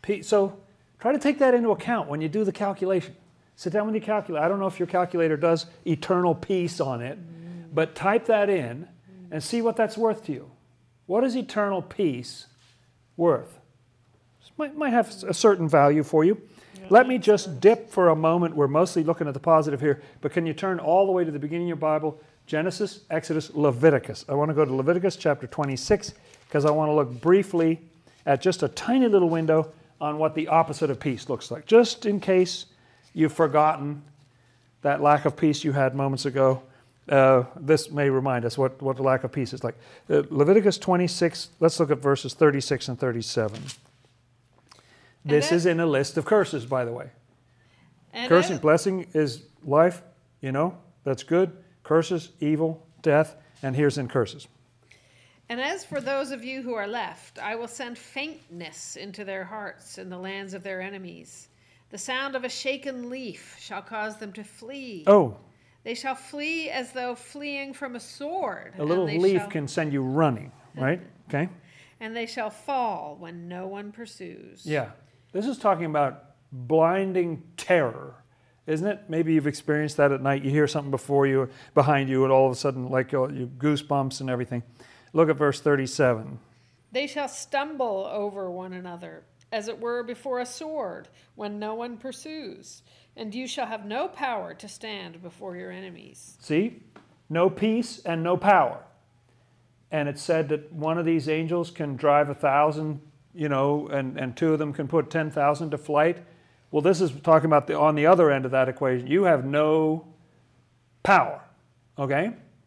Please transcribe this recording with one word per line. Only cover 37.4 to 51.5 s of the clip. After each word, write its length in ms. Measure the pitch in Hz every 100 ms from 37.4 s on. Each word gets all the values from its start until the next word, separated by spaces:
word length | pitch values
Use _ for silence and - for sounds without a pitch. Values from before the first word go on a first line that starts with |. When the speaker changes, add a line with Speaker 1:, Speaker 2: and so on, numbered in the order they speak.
| 120 -
Speaker 1:
this 340 | 135 156 -
may 180 | 147 139
remind 340 | 131 135 123
us 140 | 117 143
what, 220 | 131 131
what 140 | 135 127
the 60 |
lack 220 | 135 131
of 80 | 127
peace 200 | 143 120
is 100 | 131
like. 120 | 117 - - - -
Uh, 120 | 151 139
Leviticus 480 | 151 147 202 202 -
twenty-six, 720 | - 180 175 - 170 - - _
let's 200 | 165 -
look 100 | 151
at 80 | 143
verses 360 | 139 139 131
thirty-six 540 | - 156 139 - 135 -
and 100 | 123
thirty-seven. 600 | 131 117 110 - 107 110 135 - _ _ _ _ _ _ _ _ _ - _ _ _ _ 147
Speaker 2:
And 60 |
Speaker 1:
This 160 | 147 294
Speaker 2:
then 80 | 175
Speaker 1:
is 100 | 175
in 140 | 165
a 60 | 165
list 320 | 139 139 -
of 80 | -
curses, 400 | 214 190 139 117
by 180 | 131
the 80 | 120
way. 160 | 120 131 _ _ _ _ _ _ _ _ _ _
Speaker 2:
And 160 | 156 247
Speaker 1:
Cursing, 280 | 170 180 160
Speaker 2:
then 40 |
Speaker 1:
blessing 460 | 151 165 196 190 170
is 280 | - 147 117 - _
life, 380 | 143 143 175 175 - _ _ _
you 100 | 135
know, 240 | 135 170 185 _ _
that's 200 | - 131
good. 280 | - 170 190